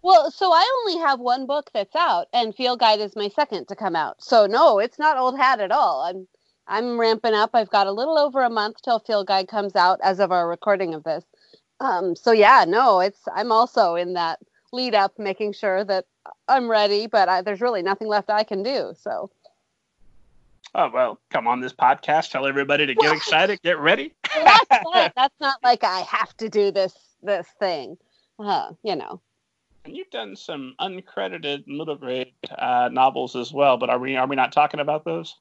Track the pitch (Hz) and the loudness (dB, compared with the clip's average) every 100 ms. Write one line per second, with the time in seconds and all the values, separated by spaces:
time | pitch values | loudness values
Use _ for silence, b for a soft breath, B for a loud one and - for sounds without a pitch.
0 | 349 359 302 - 381 330 440 523 440 339 | 8 6 6 -2 4 4 4 0 -2 -2
1 | 320 262 247 254 262 285 285 226 196 302 | 0 0 -2 -4 -2 -6 -4 -6 -4 -2
2 | 339 180 - 247 226 202 247 247 233 214 | 0 0 -2 -2 -2 -2 -4 2 2 2
3 | 208 214 208 247 294 190 123 196 202 165 | -2 -6 -6 -2 -2 -4 -10 -8 -4 -2
4 | 147 - - 233 202 233 320 208 233 - | -4 -8 2 4 4 6 6 4 0 0
5 | 302 269 254 269 262 247 190 254 220 139 | 0 2 0 2 2 2 0 0 0 0
6 | 165 190 185 _ _ _ - 202 240 240 | -6 -8 -16 _ _ _ -6 -4 -4 0
7 | 226 220 233 214 220 240 202 208 196 202 | 0 2 0 2 2 0 0 0 0 -2
8 | 277 311 294 262 247 226 208 220 - 226 | -2 0 0 0 -2 -2 -6 -6 -4 -4
9 | - 214 190 196 190 220 202 190 175 190 | 0 -4 0 -2 -2 -6 -2 2 2 2
10 | 196 185 190 180 170 170 - 196 185 156 | 0 0 0 0 0 -4 -2 0 -2 -6
11 | 160 156 _ b b b _ _ 269 359 | -8 -8 _ b b b _ _ -4 -2
12 | - 165 - 220 208 254 170 208 262 190 | -4 -2 2 6 8 8 6 4 4 4
13 | 190 _ - - 233 220 247 - 190 170 | 0 _ -10 -6 0 2 2 2 0 0
14 | 175 180 165 160 _ _ _ 247 254 214 | -4 -4 -4 -6 _ _ _ -8 -2 0
15 | 196 - 202 190 208 202 208 190 202 190 | 0 -4 -8 -6 -6 -4 -4 -4 -2 -4
16 | - _ - - - 262 240 214 208 208 | -6 _ -20 -16 -2 0 2 0 2 0
17 | 220 220 180 185 190 190 240 214 180 196 | 0 0 2 0 -2 -4 -4 -2 -4 -4
18 | 220 208 190 214 214 196 214 269 113 165 | -2 -4 0 -2 -2 -4 -4 -4 -6 -10
19 | - 95 98 _ _ _ _ _ _ _ | -10 -8 -10 _ _ _ _ _ _ _
20 | - - _ _ _ _ - - 147 123 | -20 -20 _ _ _ _ -8 -2 -2 0
21 | 123 - _ 143 117 123 127 - 127 143 | -2 -2 _ -4 -2 -4 -6 0 0 2
22 | - 156 - 131 139 139 139 147 143 123 | 0 -2 -2 -4 -2 -2 0 0 0 2
23 | 151 156 - 160 196 196 170 160 147 214 | 2 2 0 2 2 0 -2 0 2 0
24 | 302 _ - 311 330 440 494 240 254 359 | -2 _ -6 4 6 6 6 0 2 0
25 | 170 - 269 _ 285 269 247 247 214 185 | 0 0 -2 _ -4 0 0 2 0 -4
26 | 170 214 226 - 220 214 202 196 190 _ | -4 -6 -6 -8 -4 0 0 0 -4 _
27 | _ _ 190 196 170 _ 196 160 123 175 | _ _ -6 -4 -6 _ -4 -4 -10 -18
28 | _ _ _ - 208 175 85 - 220 165 | _ _ _ -14 -4 -4 -4 -10 -8 -8
29 | - - _ _ _ _ _ _ - 302 | -8 -16 _ _ _ _ _ _ -20 -18
30 | 381 247 214 196 - 151 131 127 196 185 | -14 -14 -14 -16 -14 -14 -14 -10 -10 -10
31 | - - 190 165 147 143 139 143 160 147 | -14 -10 -10 -8 -8 -10 -10 -12 -10 -10
32 | 131 127 127 _ - - 127 123 123 127 | -8 -8 -8 _ -18 -8 -2 0 0 2
33 | 131 135 127 127 123 143 143 123 123 123 | 0 0 -6 -8 -8 2 2 4 0 -2
34 | 127 135 131 139 127 151 147 156 147 151 | -2 -2 -2 0 0 2 0 0 -4 -4
35 | 170 165 165 - | -4 -8 -10 -20